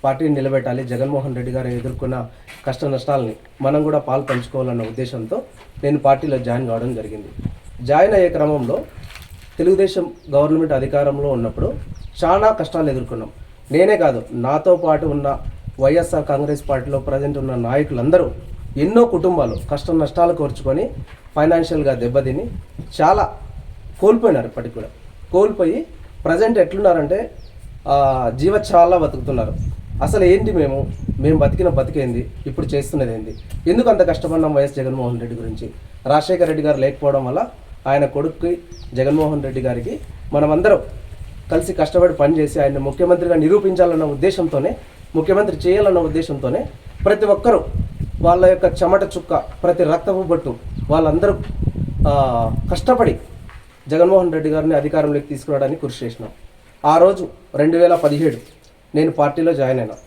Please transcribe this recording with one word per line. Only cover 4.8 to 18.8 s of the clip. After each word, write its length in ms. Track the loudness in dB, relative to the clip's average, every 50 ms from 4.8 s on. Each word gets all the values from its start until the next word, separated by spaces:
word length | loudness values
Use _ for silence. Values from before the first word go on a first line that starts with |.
ఉద్దేశంతో 600 | -6 -6 -6 -6 -6 -6 -6 -8 -6 -4 -6 -6 -6 -10 -18 -20 -20 -20 -14 -4 -2
నేను 160 | 0 0 2
పార్టీలో 380 | 4 4 4 4 2 -2 -2 -2
జాయిన్ 300 | -2 -2 -2 -2 -2 -2
కావడం 280 | -4 -4 -4 -4 -6
జరిగింది. 320 | -6 -8 -10 -12 -14 -14 -16 -14 -10 -10 -10 -10 -12 -18 -18 -16 -12 -2
జాయిన్ 300 | 2 2 2 2 2 2
అయ్యే 160 | 2 2 2
క్రమంలో 500 | 2 0 0 0 0 -2 -2 -4 -4 -6 -6 -10 -16 -20 -20 -18 -20 -20 -20 -20 -20 -20 -20 -20 -6 0
తెలుగుదేశం 540 | 2 2 4 4 2 0 0 -4 -6 -6 -10 -16 -12 0
గవర్నమెంట్ 420 | 2 2 4 4 2 2 2 0 0
అధికారంలో 580 | -2 -2 0 0 0 0 0 0 -2 -2 -2
ఉన్నప్పుడు 420 | -2 -2 -2 -4 -4 -4 -4 -4 -4 -6 -10 -12 -14 -14 -14 -16 -8 -4 0
చాలా 260 | 2 2 4 4 2
కష్టాలు 380 | 2 2 -4 -6 -2 -2 -2 0
ఎదుర్కొన్నాం. 400 | -2 -4 -6 -8 -10 -10 -10 -12 -14 -20 -20 -20 -20 -20 -10 -2
నేనే 260 | 2 4 4 4 4 4
కాదు, 260 | 4 2 2 0 -6 -8
నాతో 440 | -6 -4 -2 0 0 0 4 4 4
పాటు 300 | 4 4 2 2 2 0
ఉన్న 340 | -2 -2 -2 -2 -2 -4 -4 -6 -10 -12 -10 -14 -14 -4 0
వైఎస్ఆర్ 460 | 2 4 4 4 2 2 -2 -2 0
కాంగ్రెస్ 440 | 0 -2 -2 0 -2 -2 -4 -2 -2
పార్టీలో 300 | -2 -2 -2 -4 -6 -4
ప్రజెంట్ 380 | -4 -2 -4 -2 -2 -2 -4 -4
ఉన్న 180 | -4 -4 -4
నాయకులందరూ 760 | -4 -2 0 0 0 0 0 -2 -2 0 4 4 4 4 2 -4 -10 -12 -14 -14 -14 -12 -10 -4
ఎన్నో 280 | -2